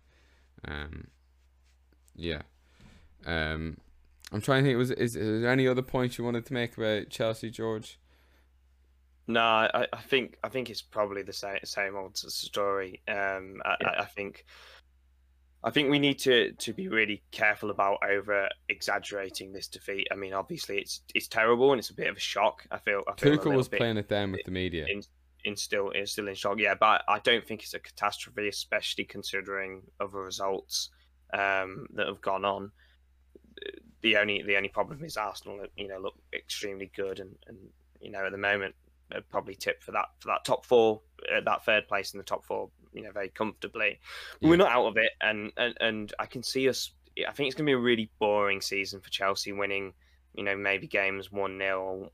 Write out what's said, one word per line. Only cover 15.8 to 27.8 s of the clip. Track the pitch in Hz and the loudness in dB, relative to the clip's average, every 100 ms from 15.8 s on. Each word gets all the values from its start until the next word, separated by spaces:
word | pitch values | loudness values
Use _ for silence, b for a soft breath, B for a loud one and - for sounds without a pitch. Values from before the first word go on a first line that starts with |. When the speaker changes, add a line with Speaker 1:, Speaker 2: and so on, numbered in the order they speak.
| 143 | 4
Speaker 2:
we | 143 | 4
need | 143 135 | 4 2
to, | 135 120 104 | 4 6 4
to | - - | 0 -8
be | 113 190 | -6 -2
really | 110 104 101 _ | 2 2 0 _
careful | - 107 104 107 | 0 2 2 -2
about | 98 98 101 101 | 2 2 2 2
over | 101 101 101 98 - - | 0 2 0 0 -4 -8
exaggerating | 101 - 101 - 101 95 101 98 | -4 -2 -2 -2 -6 -6 -8 -12
this | 98 - | -10 -12
defeat. | - - 98 - | -10 -8 -4 -4
I | |
mean, | 98 95 | -4 -4
obviously | 95 95 170 - 101 | -4 -6 -6 -6 -6
it's, | - - - - | -6 -10 -6 -6
it's | - | -2
terrible | - 110 120 131 | 2 4 6 6
and | 131 | 4
it's | - | 0
a | |
bit | 98 82 | -4 -4
of | 95 | -4
a | |
shock. | - 98 104 - - | -2 2 2 0 -6
I | - | -6
feel, | - 101 - | -2 0 -2
I | - | 2
feel | 143 | 4
a | 151 | 4
Speaker 1:
Tuchel | |
Speaker 2:
little | 156 | 4
Speaker 1:
was | 135 127 | 2 2
Speaker 2:
bit | 104 | 2
Speaker 1:
playing | 117 107 | 2 0
it | 101 | 0
down | 104 101 | 0 0
with | 95 | -4
the | - | -4
media. | 92 92 87 76 | -2 -2 -2 -4
Speaker 2:
in, | 101 101 _ _ _ | -4 -8 _ _ _
in | 104 104 | -8 -6
still, | - 104 98 | -2 0 0
is | - 101 | -2 -4
still | - 104 | -4 -6
in | 98 | -4
shock. | 104 101 | -2 2
Yeah, | 104 98 | 2 6
but | 107 101 - | 6 6 4
I | 104 | 2
don't | 127 117 | 4 2
think | - 110 | 2 -8
it's | - | -10
a | - | -12